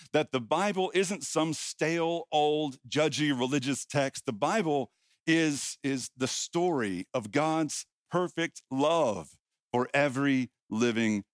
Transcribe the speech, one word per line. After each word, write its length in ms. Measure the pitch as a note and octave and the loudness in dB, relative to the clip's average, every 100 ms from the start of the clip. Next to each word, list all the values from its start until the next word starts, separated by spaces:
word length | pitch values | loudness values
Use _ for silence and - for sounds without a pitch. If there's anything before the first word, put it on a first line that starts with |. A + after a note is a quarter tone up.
| - | -2
that 200 | D3+ D3 | 0 0
the 80 | C3 | -2
Bible 520 | A2 D#3 G3+ F#3+ F#3+ F3+ | 0 0 2 0 0 0
isn't 280 | F#3+ F#3+ | 0 -2
some 300 | - D#3 D#3+ | -4 0 0
stale, 760 | D3+ - - D#3 E3+ E3 E3+ - | -2 -8 -2 0 0 0 -2 0
old, 460 | D3+ D3+ D3+ D3+ C3 A#2+ | 2 2 2 -2 -6 -4
judgy 400 | C#3+ D#3 B2 D3+ | 0 2 2 0
religious 560 | C3 B2+ C#3+ B2+ C3 - | 2 0 0 0 -4 -2
text. 400 | D3 C3+ - - | -2 -2 -2 -6
The 80 | |
Bible 560 | G#2 C#3+ G#3+ E3 C#3+ A#2+ _ _ _ - | -2 0 0 0 -2 -4 _ _ _ 0
is, 500 | D#3+ D#3+ C#3 - - | 2 2 -2 -6 -6
is 260 | C#3 C3+ A#2 - | -4 -4 -6 -4
the 100 | B2+ | -4
story 800 | - - E3+ F3+ D3 G#2+ F2+ F#2 | -4 -4 -2 0 0 -2 -4 -4
of 160 | B2+ G#2+ | -6 -2
God's 540 | C#3+ D#3 D#3+ D#3 - - _ _ | 0 2 0 -2 -4 -12 _ _
perfect 540 | F3 F3 - E3 - - | -2 -2 -2 -4 -6 -6
love 580 | C3 D3 E3+ C3+ G2 - - _ _ _ | 0 2 4 2 0 -8 -18 _ _ _
for 160 | A#2+ B2+ | -2 0
every 560 | C#3 C#3+ B2+ C#3 C3 B2 _ - | 2 2 0 0 0 -2 _ -6
living 560 | A2 A#2+ A2+ A2 G#2 - | 0 2 2 2 0 -4